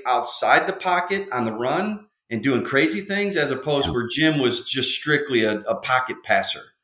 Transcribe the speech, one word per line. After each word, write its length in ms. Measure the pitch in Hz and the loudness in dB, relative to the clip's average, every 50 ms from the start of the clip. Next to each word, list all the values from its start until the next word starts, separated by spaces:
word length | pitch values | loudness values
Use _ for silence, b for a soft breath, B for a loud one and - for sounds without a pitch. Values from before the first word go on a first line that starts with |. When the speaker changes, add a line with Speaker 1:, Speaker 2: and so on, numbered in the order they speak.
| - | -2
Speaker 1:
outside 600 | 127 127 120 - - - - - 110 135 165 170 190 | 0 0 0 0 -2 -2 0 2 4 4 4 4 0
the 60 | 190 | -4
pocket 560 | - - 185 180 175 175 - 196 196 196 - | -4 -2 0 0 0 0 -2 -4 -4 -4 -4
on 140 | - 123 117 | -4 -2 -2
the 80 | 113 107 | -2 -2
run 540 | 113 120 131 147 175 202 214 214 208 - - _ _ _ _ | -2 -2 -2 0 0 -2 -2 -4 -6 -10 -16 _ _ _ _
and 120 | 117 110 | -6 -2
doing 220 | 101 139 131 117 - | 0 0 0 0 0
crazy 380 | - 135 139 147 160 - 202 | 2 2 4 4 4 2 -2
things, 360 | - - 196 202 202 196 - 156 | -4 -4 -2 -2 -2 0 0 0
as 140 | 147 139 | 0 0
opposed 340 | 135 - - 151 147 139 135 135 | -2 -4 -2 -2 0 0 0 0
Speaker 2:
Yeah. 60 | 123 | -2
Speaker 1:
where 140 | 123 113 117 | -2 -2 -2
Jim 320 | - 147 160 160 156 143 | 0 2 2 2 4 4
was 240 | 127 120 110 - - - | 2 2 0 0 -2 -4
just 240 | 135 135 120 - - | -2 -2 -2 -2 -2
strictly 480 | - - 147 151 143 147 139 127 113 110 | -2 0 0 0 0 2 0 2 2 2
a, 160 | 107 107 101 | 2 0 0
a 160 | - 117 113 | -2 -4 -4
pocket 480 | - - - 127 131 131 - 117 - - | -4 -2 0 0 0 0 -2 -6 -8 0
passer. 400 | - 104 98 95 - - - - - _ _ | 2 2 2 2 0 -4 -6 -10 -16 _ _